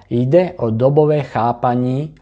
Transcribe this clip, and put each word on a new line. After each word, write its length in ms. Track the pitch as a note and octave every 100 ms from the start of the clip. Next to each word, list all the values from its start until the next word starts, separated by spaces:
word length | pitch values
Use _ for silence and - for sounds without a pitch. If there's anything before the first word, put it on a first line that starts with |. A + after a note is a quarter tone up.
| -
jde 420 | A#2+ B2+ E3+ F3 -
o 120 | A#2
dobové 540 | A2+ C3 D3 D3+ D3+
chápaní, 920 | C3+ B2 A#2 B2+ B2+ B2 B2+ C3 D3+ -